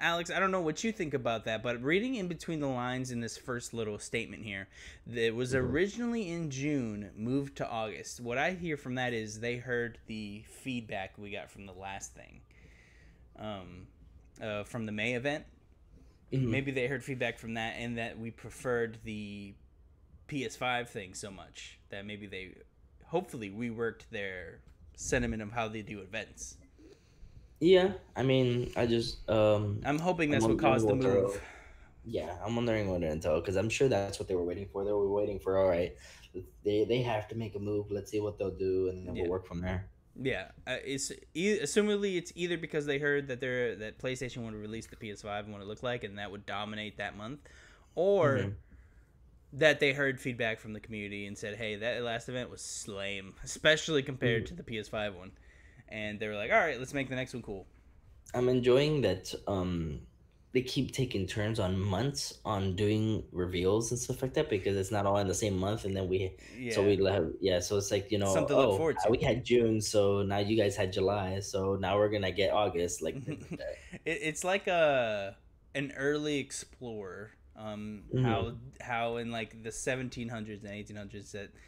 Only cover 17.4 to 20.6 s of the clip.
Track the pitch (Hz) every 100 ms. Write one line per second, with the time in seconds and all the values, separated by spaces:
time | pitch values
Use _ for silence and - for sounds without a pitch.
17.4 | 113 113 113 87 117 117 113 101 117 -
18.4 | 117 - 131 120 117 113 110 107 104 101
19.4 | 101 101 - - - - - - - 143
20.4 | 113 -